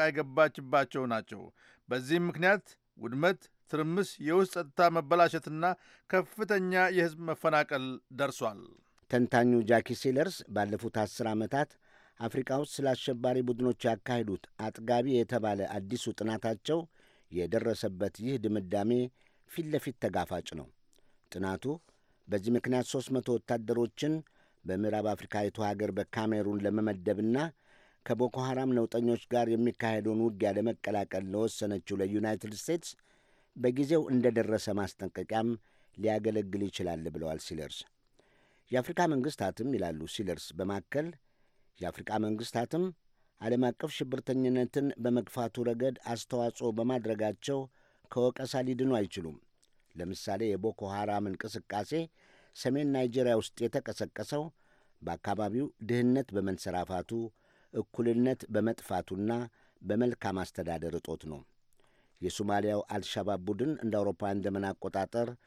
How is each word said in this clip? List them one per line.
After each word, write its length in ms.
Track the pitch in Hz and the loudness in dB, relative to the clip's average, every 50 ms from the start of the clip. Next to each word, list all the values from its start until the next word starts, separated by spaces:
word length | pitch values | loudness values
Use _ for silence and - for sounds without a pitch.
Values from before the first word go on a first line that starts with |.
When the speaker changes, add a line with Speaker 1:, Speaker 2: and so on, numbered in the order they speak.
| 156 | 2
Speaker 1:
የገባችባቸው 1000 | 156 151 151 151 135 131 156 156 151 - - 139 131 131 143 135 127 - 143 131 | 2 2 0 -2 0 4 4 4 4 4 -2 -4 2 2 2 2 2 0 -2 -2
ናቸው። 360 | 123 117 110 98 - 110 101 92 85 - _ _ - - _ _ - | 0 -2 -2 -4 -6 -12 -14 -14 -16 -20 _ _ -20 -20 _ _ -4
በዚህም 340 | 120 131 127 127 160 170 175 | -4 -4 0 2 2 2 4
ምክንያት 380 | 175 165 151 170 185 202 202 - - - _ _ _ _ - | 2 0 2 4 4 4 4 2 -6 -18 _ _ _ _ -10
ውድመት፣ 420 | - 113 120 135 151 180 196 190 - - _ _ _ _ | -8 -6 -2 2 2 2 2 2 -4 -14 _ _ _ _
ትርምስ፣ 420 | - 151 156 156 165 190 196 175 - - | -2 0 0 0 0 0 0 -2 -4 -6
የውስጥ 320 | - 147 160 185 190 185 | -2 2 4 4 4 4
ጸጥታ 280 | - 180 170 143 - - 180 170 | 0 -4 -6 -4 2 4 6 6
መበላሸትና 760 | 165 165 156 139 165 175 175 160 151 160 - - 151 156 165 180 180 - - - - - _ - | 6 4 2 2 6 6 6 6 4 0 -4 -4 -4 -2 0 0 0 -2 -6 -16 -20 -20 _ 0
ከፍተኛ 640 | - - 156 - - - 214 185 208 196 185 180 185 185 185 190 | 0 0 0 0 -4 -8 -2 0 2 2 2 2 4 4 4 4
የህዝብ 300 | 190 180 170 170 156 160 170 | 6 4 4 2 0 -4 -4
መፈናቀል 600 | 165 156 - - 165 156 151 151 - 151 135 131 131 131 123 - _ | -4 -4 0 2 4 4 4 4 2 0 -2 -2 -4 -6 -8 -12 _
ደርሷል። 500 | 135 120 143 139 123 - 127 113 104 98 92 82 - - _ _ _ _ _ _ | -4 -2 -2 -2 0 -2 -4 -4 -4 -6 -12 -18 -20 -20 _ _ _ _ _ _
Speaker 2:
ተንታኙ 400 | - 123 123 120 - 120 120 123 123 120 113 | 4 4 4 6 6 6 6 8 6 6 6
ጃኪ 240 | 101 120 113 110 - 123 | 6 6 6 6 2 -4
ሴለርስ 420 | - - 135 127 131 156 190 175 - - - | -2 0 2 2 2 2 0 -2 -6 -12 -4
ባለፉት 460 | 101 104 104 101 104 101 - 113 - 113 | -2 0 0 0 0 -2 -4 -4 0 0
አስር 300 | 107 101 - - 120 110 | -2 -2 -2 -4 -2 0
ዓመታት 420 | 107 107 110 107 - 139 151 - - _ _ _ _ - - _ _ - | 0 0 0 0 0 0 0 -2 -4 _ _ _ _ -20 -20 _ _ -8
አፍሪካ 380 | 117 117 - 131 131 - 131 135 | -6 -4 -2 -2 -2 -2 -2 -2
ውስጥ 160 | 147 143 - | -2 -4 -4
ስለ 140 | - 139 135 | -2 0 0
አሸባሪ 480 | 131 120 - - 131 120 120 127 127 127 | 0 0 0 -2 -2 0 0 0 2 2
ቡድኖች 400 | 127 123 123 113 123 127 120 - - | 2 0 0 0 2 0 0 2 0
ያካሄዱት 600 | 123 113 104 - - 123 120 113 104 95 90 - - - - | 0 0 0 -2 -2 -2 0 0 -2 -2 -4 -6 -12 -10 -8
አጥጋቢ 480 | 110 110 107 - 113 113 123 120 123 135 | -8 -6 -6 -6 0 2 2 2 4 4
የተባለ 500 | 135 120 117 - 127 120 107 107 104 101 95 - | 4 4 4 2 0 0 0 0 0 0 -2 -2
አዲሱ 360 | - 104 98 98 113 120 - 120 104 | -4 -6 -6 -4 -6 -4 -4 -6 -4
ጥናታቸው 680 | - 104 110 110 110 - 113 113 107 - - 151 170 165 165 _ - _ _ _ _ _ _ | -2 -2 -2 -2 -2 -2 -2 -2 -2 -2 -2 -2 -2 -2 -4 _ -20 _ _ _ _ _ _
የደረሰበት 840 | 80 87 87 85 85 113 110 117 110 - - 107 95 90 101 95 - - | -4 -4 -2 0 0 2 2 2 0 0 -2 -4 -4 -2 -4 -4 -4 -4
ይህ 160 | 104 123 139 127 | -4 -4 -4 -2
ድምዳሜ 520 | 107 107 104 104 98 90 95 101 101 110 120 123 123 123 - _ _ _ _ _ _ _ | 0 0 0 0 0 0 0 0 2 2 2 2 2 -2 -4 _ _ _ _ _ _ _
ፊት 160 | - - 165 151 | -8 -8 -4 -2
ለፊት 300 | 151 147 - - 123 - | -2 -2 -2 -4 -6 -4
ተጋፋጭ 500 | - 107 90 90 87 - 92 87 82 - - | -4 -2 0 0 -2 -2 -4 -6 -6 -8 -10
ነው። 140 | 80 67 62 - _ _ _ _ _ _ _ _ _ _ _ | -12 -12 -12 -18 _ _ _ _ _ _ _ _ _ _ _
ጥናቱ 340 | - 92 92 95 95 95 - 127 147 165 - _ _ _ _ _ _ _ _ - | -8 -4 -2 -2 -2 -4 -4 -6 -6 -6 -10 _ _ _ _ _ _ _ _ -4
በዚህ 240 | 95 104 95 110 | -4 -2 0 2
ምክንያት 360 | 120 120 - 123 127 127 120 - | 2 2 2 2 0 0 0 0
ሦስት 220 | - 139 123 - | -2 -4 -4 -2
መቶ 160 | 131 127 120 - | -2 -2 0 0
ወታደሮችን 840 | 123 113 - - 123 117 113 107 117 117 120 113 - - - 147 156 160 156 - _ _ _ _ _ _ - | 0 -2 0 -2 -2 -2 0 0 0 2 2 0 0 -2 -2 -2 -2 -2 -4 -8 _ _ _ _ _ _ -6
በምዕራብ 400 | - 92 95 104 107 104 107 104 107 | -4 -2 0 2 2 2 2 0 0
አፍሪካዊቱ 500 | 104 95 107 101 - 107 104 104 - - | -2 -2 -4 -4 -2 -2 0 -2 -2 -2
ሀገር 300 | 110 104 104 101 107 101 | -2 -2 0 0 -2 -2
በካሜሩን 680 | 98 98 101 - - 117 110 110 110 107 101 101 104 104 | 0 -2 -4 -4 -2 -2 0 0 0 0 0 0 -2 0
ለመመደብና 760 | 98 101 101 110 107 110 104 95 87 101 101 95 107 110 117 135 151 165 - _ _ _ _ _ _ _ _ _ _ | 0 0 0 2 0 0 -2 -2 0 0 0 2 2 2 2 2 0 -2 -6 _ _ _ _ _ _ _ _ _ _
ከቦኮ 300 | - 123 110 123 120 - 135 | -4 0 2 2 0 0 -2
ሐራም 340 | 127 131 131 127 131 131 127 | -2 -2 -2 0 0 2 2
ነውጠኞች 500 | 120 113 107 - 120 120 120 120 113 - - | 2 2 2 0 0 2 2 2 0 -2 0
ጋር 200 | - 120 120 113 | 0 2 2 2
የሚካሄደውን 760 | 117 113 120 120 117 - 120 113 110 107 104 110 110 110 | 2 2 2 2 0 0 -2 0 0 0 0 0 2 2
ውጊያ 280 | 113 117 107 95 104 101 98 | 2 2 2 2 0 2 2
ለመቀላቀል 680 | 104 104 117 113 - - - 104 104 98 95 - 95 98 95 | 2 2 0 -2 -2 -4 -2 -2 -2 -2 -2 -4 -4 -4 -2
ለወሰነችው 720 | 92 104 110 113 - - 110 101 101 98 - - 101 98 | 0 0 0 0 0 -2 -4 -2 -2 -4 -4 -4 -2 0
ለዩናይትድ 560 | 98 95 101 107 107 110 110 98 - 107 107 | 0 0 2 0 0 0 -2 -2 -4 -8 -10
ስቴትስ 360 | 101 - - 160 175 - - - - _ _ _ _ _ _ _ _ _ _ _ | -10 -4 -4 -4 -4 -4 -8 -14 -16 _ _ _ _ _ _ _ _ _ _ _
በጊዜው 480 | - 120 123 123 127 143 135 160 160 151 - | 0 0 2 2 2 2 4 4 4 4 4
እንደደረሰ 580 | 131 127 117 123 117 113 110 101 110 104 - - 101 | 2 4 4 4 4 4 2 2 2 0 0 0 -2
ማስጠንቀቂያም 760 | 101 101 92 - - 98 90 - - 92 - 104 110 113 117 117 113 - _ _ _ _ _ _ - | -2 -2 -2 -4 -8 -10 -8 -6 -8 -6 -2 -2 0 0 0 -2 -4 -6 _ _ _ _ _ _ -2
ሊያገለግል 640 | 98 110 107 110 104 110 107 107 104 95 92 101 101 | 0 2 2 2 2 2 0 0 -2 -2 -2 -4 -4
ይችላል 400 | 98 - - 95 87 85 82 80 82 | -4 -4 -4 -4 -2 -2 -4 -4 -6
ብለዋል 280 | 76 80 80 80 80 80 | -6 -4 -4 -4 -4 -6
ሲለርስ። 400 | - - 90 80 76 71 - - - - _ _ _ _ _ _ _ _ _ _ _ _ _ _ _ _ | -6 -8 -8 -8 -8 -8 -10 -12 -14 -16 _ _ _ _ _ _ _ _ _ _ _ _ _ _ _ _
የአፍሪካ 300 | 120 127 123 - 175 - 180 175 | -2 0 0 0 0 2 2 2
መንግስታትም 640 | 156 135 123 156 - - 104 95 87 - 110 135 | 2 2 0 -2 -2 -2 -2 -2 -2 -2 -2 -2
ይላሉ 300 | 139 107 95 85 82 78 78 78 | 0 0 0 -2 -4 -6 -8 -8
ሲለርስ 380 | - - 107 92 87 76 - - - | -6 -6 -4 -4 -4 -6 -6 -10 -8
በማከል 540 | 80 95 92 101 98 90 - - 139 151 170 175 - _ _ _ _ _ _ _ _ _ _ _ - | -6 -4 -4 -4 -4 -6 -4 -4 -2 -2 -2 -6 -12 _ _ _ _ _ _ _ _ _ _ _ -8
የአፍሪካ 320 | 87 85 82 - 95 - 104 107 | -6 -6 -6 -6 -6 -4 -2 0
መንግስታትም 640 | 110 107 107 107 117 117 - 120 117 117 - 160 180 190 175 - _ _ _ _ _ _ _ _ | 0 0 -2 -4 -6 -4 -2 -2 -2 0 0 -2 -2 -2 -4 -8 _ _ _ _ _ _ _ _
ዓለም 220 | - - 120 120 127 | -2 0 2 4 4
አቀፍ 280 | 123 117 - - - - | 2 2 0 -6 -6 -4
ሽብርተኝነትን 920 | - 147 131 127 123 - - 131 131 131 127 127 127 123 120 - 147 139 139 - - | -6 -4 -4 -4 -4 -2 -2 0 2 2 4 4 2 2 0 0 0 0 0 -2 -2
በመግፋቱ 640 | 117 123 120 123 107 - - - 120 113 - - 120 | 0 2 2 2 2 0 -4 -4 -4 -2 -2 -2 0
ረገድ 340 | 120 117 117 123 135 127 - - | 0 0 0 0 -2 -2 -4 -6
አስተዋጽኦ 640 | 117 117 113 - - - 123 120 120 113 - - 120 | -6 -6 -6 -6 -4 -2 0 0 0 -2 -2 -2 -2
በማድረጋቸው 880 | 110 110 117 123 131 127 110 110 110 104 107 107 104 - - - 139 139 135 127 _ _ _ _ _ _ _ _ | 0 0 0 0 0 0 0 -2 -2 0 0 -2 -2 -4 -4 -4 -2 -2 -4 -6 _ _ _ _ _ _ _ _
ከወቀሳ 500 | - 127 123 127 123 - 131 127 - 135 | 0 2 2 2 2 0 -4 -4 -2 -2
ሊድኑ 300 | 131 127 131 120 131 135 131 | 0 0 0 0 2 2 2
አይችሉም። 440 | 113 104 92 - 101 85 80 76 - - _ _ _ _ _ _ _ _ _ _ | 2 2 0 -4 -6 -8 -8 -10 -12 -16 _ _ _ _ _ _ _ _ _ _
ለምሳሌ 460 | 82 87 87 95 - - - 101 98 113 | -8 -8 -6 -6 -6 -6 -4 -2 0 0
የቦኮ 380 | 110 101 95 95 113 101 - 107 98 | 0 0 0 0 -2 -2 -2 -6 -6
ሐራም 380 | 98 101 104 107 104 104 101 101 | -4 -2 -2 0 0 0 -2 -2
እንቅስቃሴ 640 | 95 82 - 110 - 110 90 - 95 104 104 - 147 160 165 160 - _ _ _ _ - _ _ _ | -4 -6 -8 -10 -10 -10 -10 -6 -4 -4 -4 -2 -4 -4 -4 -6 -10 _ _ _ _ -20 _ _ _
ሰሜን 340 | - - 127 127 139 151 143 | -6 -2 0 0 2 2 2
ናይጄሪያ 420 | 139 131 127 123 113 131 127 123 120 | 2 2 0 0 2 2 4 4 4
ውስጥ 220 | 110 101 - - - | 4 2 -2 -4 -4
የተቀሰቀሰው 840 | 117 117 - 139 123 - 107 - 107 87 - - 107 - - 147 151 165 - _ _ _ _ _ _ _ _ _ | -4 -2 -2 -4 -4 -6 -6 -6 -6 -6 -6 -8 -8 -4 -4 -4 -4 -6 -10 _ _ _ _ _ _ _ _ _
በአካባቢው 640 | - 82 85 85 - 104 101 95 107 101 101 123 143 - - _ | -8 -8 -8 -6 -4 -4 -2 0 -2 -2 0 -2 -2 -4 -6 _
ድህነት 480 | 113 101 120 120 120 123 123 135 131 - | -4 0 2 4 4 4 4 4 2 0
በመንሰራፋቱ፣ 800 | 95 98 95 98 95 90 - 98 87 90 87 87 92 90 85 - 113 117 113 113 - _ _ _ _ _ _ _ - | -2 -2 0 0 -2 -4 -4 -4 -2 -2 -2 -2 -4 -6 -4 -4 -4 -6 -6 -6 -10 _ _ _ _ _ _ _ -6
እኩልነት 680 | 127 107 - - - 120 117 117 117 123 127 131 127 - - | -6 -6 -4 -4 0 2 2 4 4 4 2 2 0 -4 -2
በመጥፋቱና 840 | 110 107 107 113 113 - - - 98 90 87 - 95 95 101 107 117 120 120 113 - _ _ _ _ _ | 0 0 2 2 0 -2 -6 -4 -4 -4 -2 -2 -4 -2 -2 0 0 -2 -4 -6 -10 _ _ _ _ _
በመልካም 580 | - 90 104 110 120 123 117 - - 107 95 95 | -6 -2 0 2 2 2 0 -2 -4 -4 -2 -2
አስተዳደር 540 | 90 - - - 87 80 82 82 78 82 80 | -4 -6 -6 -6 -6 -4 -4 -4 -4 -4 -4
እጦት 280 | 85 - - 80 78 - | -6 -6 -6 -8 -8 -8
ነው። 160 | 78 78 71 65 - _ _ _ _ _ _ _ _ _ _ _ _ _ _ | -10 -12 -12 -14 -18 _ _ _ _ _ _ _ _ _ _ _ _ _ _
የሶማሊያው 600 | - 90 90 - 104 101 101 101 101 107 104 104 101 - | -6 -6 -4 -4 -2 0 0 2 2 2 0 0 -2 -4
አልሻባብ 520 | 104 104 90 - - 107 98 95 101 95 90 | -6 -6 -6 -4 -6 -4 -2 -2 -2 -2 -2
ቡድን 280 | 95 104 95 120 151 156 131 | -4 -2 -2 -2 -2 -4 -2
እንደ 140 | - 113 104 | -2 0 0
አውሮፓውያን 460 | 107 101 101 95 - - 101 98 101 | 2 0 0 -2 -2 -2 -2 -2 -2
ዘመን 240 | 92 101 98 98 98 | -2 -2 -2 -2 -2
አቆጣጠር 640 | 98 95 - - 95 - 98 95 90 - 117 117 117 120 - _ | -2 -4 -6 -8 -6 -4 -4 -4 -2 -2 -2 -2 -2 -4 -10 _